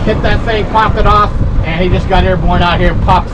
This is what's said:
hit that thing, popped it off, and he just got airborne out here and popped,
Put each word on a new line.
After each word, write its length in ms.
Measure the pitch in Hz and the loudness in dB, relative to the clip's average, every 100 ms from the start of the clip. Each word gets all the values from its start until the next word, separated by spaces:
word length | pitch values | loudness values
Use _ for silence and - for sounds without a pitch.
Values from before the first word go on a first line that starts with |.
hit 160 | - - | -2 0
that 180 | 220 214 | 0 0
thing, 220 | 233 214 - | 0 -2 -2
popped 320 | 220 214 214 | 0 0 2
it 80 | 202 | 2
off, 260 | 208 208 - - - | 2 0 0 -2 0
and 180 | - 170 | -2 -2
he 60 | 180 | 0
just 220 | 185 - | 0 0
got 140 | 185 | 0
airborne 360 | 180 180 175 180 | 2 0 0 0
out 180 | 175 170 | 0 0
here 140 | 175 | 0
and 100 | 165 | 0
popped, 260 | - 185 - | 0 0 -2